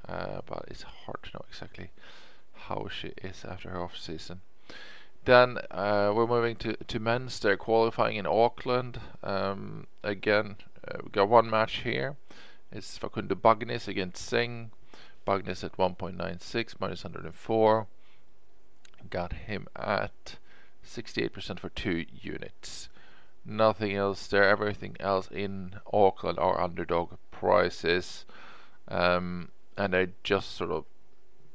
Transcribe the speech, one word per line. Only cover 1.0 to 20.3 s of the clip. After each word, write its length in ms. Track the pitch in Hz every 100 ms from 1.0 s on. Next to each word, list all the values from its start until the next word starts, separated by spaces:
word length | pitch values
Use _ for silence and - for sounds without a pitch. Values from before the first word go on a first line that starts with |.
| - -
to 60 | - -
know 100 | -
exactly 440 | - - - 92 - - - - - -
how 340 | - - 101 101
she 240 | - - -
is 220 | 95 95 -
after 220 | 92 87
her 120 | 90
off 160 | 87 -
season. 440 | - 80 - 90 - - - - - - - -
Then, 360 | - 123 123 117 -
uh, 420 | - 101 104 101 107
we're 100 | 117
moving 300 | 120 117 110
to, 180 | 117 -
to 240 | - 120
men's. 400 | 110 120 127 -
They're 160 | 107 95
qualifying 600 | - 113 113 113 113 107
in 100 | 87
Auckland. 720 | 98 117 - 135 127 123 123 - -
Um, 640 | - 98 95 98 104 107 - -
again, 520 | - 101 107 104 107 101 - - -
uh, 100 | -
we 80 | -
got 180 | 107 101
one 180 | 120 113
match 360 | 110 110 -
here. 320 | 120 127 135 147 - - - - -
It's 260 | 107 - -
Facundo 380 | - 113 101 95
Bagnis 520 | 113 107 117 120 -
against 380 | 98 92 - -
Singh. 460 | 117 120 117 117 - - - - - -
Bagnis 360 | 98 101 92
at 140 | 90 -
one 160 | 92
point 240 | 90 90 90
nine 220 | 87 87
six, 400 | - 117 113 -
minus 240 | 95 90
hundred 220 | 90 85 87
and 100 | -
four. 500 | - 113 110 110 107 - - - - - - - - - - - 101
Got 220 | 90 87
him 340 | - - 98 - -
at 600 | - 101 - - -